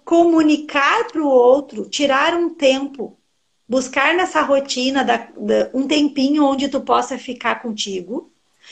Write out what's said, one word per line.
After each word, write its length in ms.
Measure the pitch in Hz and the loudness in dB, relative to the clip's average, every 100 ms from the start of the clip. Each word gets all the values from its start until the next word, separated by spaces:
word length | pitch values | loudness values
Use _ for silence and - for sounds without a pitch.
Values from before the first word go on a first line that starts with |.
| - | 0
comunicar 1000 | 339 339 320 302 302 302 285 277 415 480 | 4 4 4 4 2 0 0 0 0 -2
pro 200 | 320 285 | -2 2
outro, 600 | 254 240 277 285 214 190 | 4 6 4 0 -12 -10
tirar 440 | - 285 269 311 339 | -2 0 2 0 0
um 180 | 339 | -4
tempo, 640 | 330 269 262 269 269 202 - _ _ _ _ _ | 0 0 2 -4 -10 -14 -14 _ _ _ _ _
buscar 460 | 254 254 - 285 349 | -4 -2 0 0 0
nessa 260 | 370 311 | 0 -2
rotina 640 | 277 277 277 254 262 277 | 0 0 0 -4 -2 -2
da, 140 | 233 233 | 0 -2
da, 520 | - - 214 214 214 | -4 -10 -2 0 0
um 140 | 254 269 | -4 -2
tempinho 580 | 302 294 - 262 302 277 | 0 0 0 0 2 2
onde 240 | 269 277 | 0 -2
tu 120 | 269 | -4
possa 360 | - 240 247 254 | 0 -2 -2 -10
ficar 440 | - 240 233 220 | -12 -6 -6 -4
contigo 720 | 240 214 208 190 175 269 - _ _ _ - | -8 -8 -8 -8 -8 -10 -12 _ _ _ -20